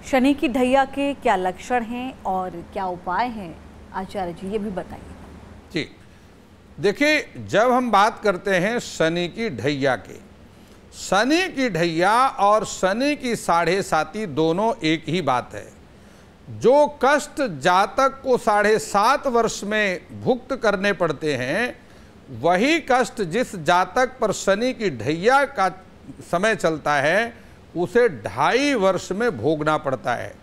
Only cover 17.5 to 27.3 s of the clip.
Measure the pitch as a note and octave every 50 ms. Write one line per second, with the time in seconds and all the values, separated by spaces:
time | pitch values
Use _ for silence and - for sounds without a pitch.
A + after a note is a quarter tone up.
17.5 | E3+ C#3 B2+ F3+ F3+ F#3 G3+ G3+ - - C4 C4+ C4 - - C4+ B3 A#3 - -
18.5 | G#3 G#3 G#3 G3+ A3 G#3 - - - G3+ G3+ A#3 C#4 D4 C#4 C#4 A#3 A#3 A3+ G#3+
19.5 | - - - G3+ G#3+ G#3+ G#3+ G3 F3+ E3+ - - - G2+ G#2 C#3+ B3+ A#3+ - -
20.5 | C4+ B3 - A3 G3+ G3 F#3+ G3+ G3+ D#3 F3+ E3 D3+ B2+ D#3+ D3+ C#3+ A#2+ B2+ B2
21.5 | D3 G3 A#3+ B3 - - - - - - - - - - - - C3+ A2 A#2+ E3
22.5 | F3+ F#3 A3 C#4 D#4+ E4+ - - B3+ B3+ B3 - - - G#3+ E3 D3+ A3+ B3+ -
23.5 | - F#3+ D3+ C#3+ F3 F3+ F#3 F#3 - B3 C4 B3+ - - A#3 G#3 F#3 - - -
24.5 | G3 G3 A#3 B3+ B3+ - A3+ F#3+ C#3+ A2+ G#2 B2+ D#3 E3 F3 A3 C4 C4+ C#4+ C4
25.5 | - - F#3+ F#3 F3 - - - - - - - C3+ - B2 - - C#3 G3 A3
26.5 | A3 F3+ - E3 D#3+ D3+ - D3 D3 C#3+ C3 D3 E3+ G3+ A#3 A#3